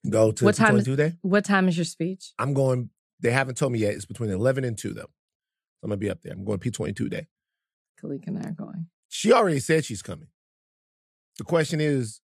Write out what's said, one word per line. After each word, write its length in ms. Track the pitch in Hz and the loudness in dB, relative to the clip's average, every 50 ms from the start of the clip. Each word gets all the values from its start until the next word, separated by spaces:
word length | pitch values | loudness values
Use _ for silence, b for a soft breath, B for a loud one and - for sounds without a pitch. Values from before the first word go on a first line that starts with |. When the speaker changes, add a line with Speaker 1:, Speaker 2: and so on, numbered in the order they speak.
| - - | -4 0
Speaker 1:
Go 200 | 104 107 110 110 107 | 4 4 4 4 4
to 120 | - 123 | 4 4
Speaker 2:
What 120 | - 208 | 4 6
time 200 | - 226 214 208 | 6 4 6 6
is 80 | - 110 | 4 4
Speaker 1:
P 60 | 123 | 2
twenty-two 200 | 135 139 147 160 | 2 2 2 0
Day? 60 | 170 - - | 0 -4 -2
Speaker 2:
what 220 | 190 185 208 202 | 2 2 2 2
time 240 | - 202 190 185 185 | 4 2 4 4 2
is 80 | 170 170 | 2 0
your 80 | 170 | -2
speech? 460 | 160 - _ 165 175 190 190 - - _ - | -4 -4 _ -6 -6 -6 -10 -14 -20 _ -6
Speaker 1:
I'm 140 | 113 139 143 | -2 0 2
going 380 | 135 135 131 127 127 120 - _ _ _ _ _ _ | 2 2 2 2 0 -2 -8 _ _ _ _ _ _
they 100 | - 117 120 | 0 2 2
haven't 240 | 135 135 131 127 | 2 0 -2 -2
told 160 | - 147 135 123 | -2 -2 0 0
me 80 | 113 | 0
yet. 140 | 110 101 - | 0 0 -2
It's 120 | - 101 | -4 -8
between 240 | _ 101 - 120 107 | _ -8 -6 -4 -4
eleven 340 | 95 92 113 131 131 131 131 | -2 0 2 2 2 0 -2
and 120 | 123 113 - | -4 -6 -6
two, 140 | - 110 107 | -8 -8 -8
though. 160 | 104 - - _ _ _ _ _ _ _ _ _ _ _ _ _ _ - | -8 -12 -16 _ _ _ _ _ _ _ _ _ _ _ _ _ _ -6
I'm 80 | - | -6
gonna 60 | 104 | -4
be 140 | 101 104 101 | -4 -2 -4
up 120 | 92 - _ | -4 -6 _
there. 100 | - - | -14 -12
I'm 120 | 95 98 | -10 -6
going 140 | 101 104 95 | -4 -4 -2
P 120 | - 123 | -4 -6
twenty-two 380 | - - 110 - 101 - - - | -4 -4 -6 -6 -4 -4 -4 -4
day. 200 | - - 160 _ _ _ _ _ _ _ _ _ _ _ _ _ _ _ - | -4 -8 -10 _ _ _ _ _ _ _ _ _ _ _ _ _ _ _ -12
Speaker 2:
Khaliq 240 | 156 143 135 - | -10 -10 -10 -8
and 120 | - - - | -8 -8 -8
I 100 | - - | -8 -8
are 40 | 170 | -10
going. 340 | - - - - - 165 - _ _ _ _ | -10 -12 -12 -10 -12 -12 -12 _ _ _ _
Speaker 1:
She 240 | - - - 214 240 | -12 -4 4 4 6
already 280 | 247 214 190 156 139 | 6 6 4 2 0
said 240 | 117 - 160 160 147 | 0 2 0 0 0
she's 180 | - 113 92 - | -2 -8 -12 -10
coming. 260 | - 90 78 156 - _ _ _ _ _ _ _ _ _ _ _ _ _ _ _ _ _ _ _ _ _ - | -12 -14 -14 -14 -20 _ _ _ _ _ _ _ _ _ _ _ _ _ _ _ _ _ _ _ _ _ -14
The 60 | 104 | -6
question 360 | - 170 165 156 - 165 151 | -2 0 0 0 0 0 0
is 400 | 151 151 143 135 120 110 110 - _ | 0 2 2 0 -2 -4 -8 -16 _